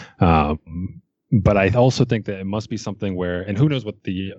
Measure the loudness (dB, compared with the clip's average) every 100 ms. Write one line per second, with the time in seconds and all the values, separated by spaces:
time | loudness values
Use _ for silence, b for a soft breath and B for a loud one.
0 | B B 4 4 2 -2 -8 -10 -10 -12
1 | _ _ -2 2 4 4 2 4 2 4
2 | 2 0 -4 -8 -4 -6 -6 -8 -8 -6
3 | -6 -4 -4 -4 -4 2 2 2 -6 -10
4 | -6 -6 -6